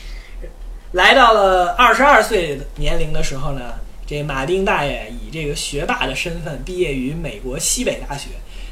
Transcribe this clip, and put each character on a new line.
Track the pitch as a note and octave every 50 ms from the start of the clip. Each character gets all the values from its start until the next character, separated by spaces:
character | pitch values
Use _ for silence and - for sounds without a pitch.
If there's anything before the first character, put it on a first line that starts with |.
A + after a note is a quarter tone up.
| - - - - - - - - - - - - - - - - - -
来 | - F3+ F#3 G#3 A#3+
到 | C4+ B3+ A#3
了 | A3 G#3 G3 F#3+ F#3 F#3 F3+ F3 -
二 | - B3 A#3+ A3
十 | A3 C4
二 | D4 C#4+ A3+
岁 | G#3+ - A#3 G3 F3 D#3 C#3 C3
的 | C3 - -
年 | - D3 D3 D#3+ D#3+
龄 | D#3+ D#3 D#3
的 | D#3 -
时 | - C#3+ C3+
候 | C#3 D3 C#3+
呢， | C3 A#2+ A#2+ A#2+ - - - - - -
这 | - D3 D3
马 | D3 D3 C#3+ C3+ C3+
丁 | D3 F3+ F#3+ F#3+
大 | G3+ G3 E3+ D3
爷 | C#3 B2+ A#2+ A2 A2
以 | A#2 A#2+ A2 G#2+
这 | - D#3+ D#3 C#3+
个 | D3
学 | - - - - C#3 D#3+
霸 | - B3 - C3
的 | C3+ C3+
身 | C3+ - F3 E3 E3+
份 | D#3+ - D3 C3 C3
毕 | E3+ F#3 F3+
业 | F3+ D#3+ C#3
于 | C3 B2+ C3 D3+
美 | E3+ E3 C#3+ A2 G2+
国 | - B2+ B2+ D#3+
西 | D#3+ - - - B3
北 | - - - C3
大 | - C#3+ C#3
学。 | - - - - - - - - - -